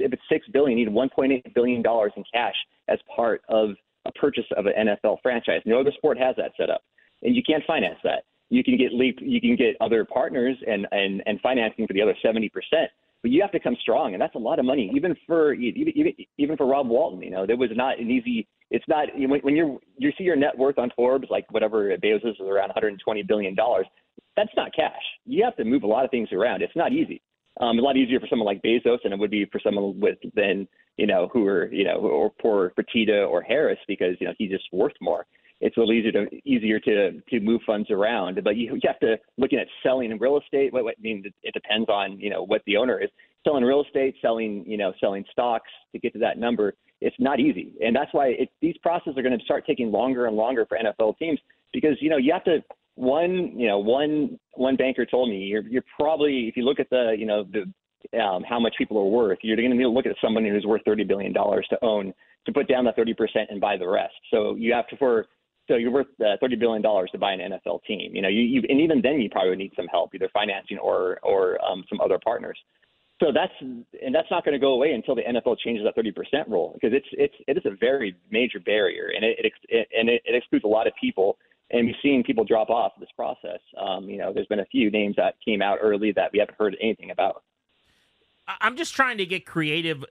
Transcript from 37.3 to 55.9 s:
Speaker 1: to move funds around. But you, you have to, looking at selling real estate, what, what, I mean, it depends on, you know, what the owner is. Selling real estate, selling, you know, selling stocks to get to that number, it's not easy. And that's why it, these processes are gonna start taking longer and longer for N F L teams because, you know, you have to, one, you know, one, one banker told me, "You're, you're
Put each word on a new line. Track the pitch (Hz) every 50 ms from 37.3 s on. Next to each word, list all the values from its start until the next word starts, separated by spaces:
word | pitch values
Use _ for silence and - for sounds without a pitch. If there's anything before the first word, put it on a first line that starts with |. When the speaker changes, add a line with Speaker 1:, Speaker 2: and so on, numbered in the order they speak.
Speaker 1:
to | 135 113
move | 101 110 117 113 -
funds | - 107 104 107 -
around. | 104 95 101 113 120 107 90 90 95 101 92
But | 107 104
you, | 120 117 113 139
you | - -
have | 165 - -
to, | 147 113 110 - - _ _ -
looking | 135 131 143 117
at | - - - -
selling | - 131 127 131 123 110 113 98
real | 117 135 143 143
estate, | - - 151 139 139 127
what, | 120 127 110
what, | 117 - -
I |
mean, | 107 113 110 98 98 101 - _
it | - 113 -
depends | - - - 107 110 113 110
on, | 101 101 98 95 98 95
you | 101 104
know, | 92 87 90
what | 98 107 107 -
the | 101 101
owner | 107 127 127 104 95
is. | 98 - - _ _ _ _ _ -
Selling | 160 147 135 120
real | 127 139 147
estate, | 143 - - 139 135 135 - -
selling, | - 117 117 113 113 107 101 101 85
you | - 110
know, | 104 101 95 - -
selling | - 104 98 101 101 -
stocks | - 135 120 120 113 110 - - - - _ _
to | - -
get | - 117
to | - 107
that | 117 98 - -
number, | 117 120 120 104 104 98 - _ _ _ _ _
it's | - - - -
not | 123 135 143 -
easy. | 143 151 - 87 - - - -
And | - 113 117
that's | 135 151 -
why | - 151 143 127
it, | 113 - 127 - _ _
these | 151 170 165 -
processes | - 170 170 170 - 170 127
are | 131
gonna | 120 127 127 107 -
start | - 147 - -
taking | - 143 - 120 110
longer | 104 101 120 131 131 123 123
and | 113 107
longer | 107 110 123 131 117 107
for | - -
N | 101 113
F | 107 - -
L | 110 107 -
teams | - 160 165 151 - - _ _ _ _ _
because, | - 127 - 151 139 -
you | 139 156
know, | 160
you | 139 123 151
have | 170 190 -
to, | 190 160 - - _ - - _ _ _
one, | - 127 127 139 160 175 180 185 185 170 - -
you | 113 120 107
know, | 101 101
one, | 101 110 123 139 151 151 151 151 143 - - - _ _ -
one | - 127 131 135
banker | 123 127 131 127 131 117
told | - - 123 127 120
me, | 101 95
"You're, | 98 98 104 107 104 110
you're | 123 127 - _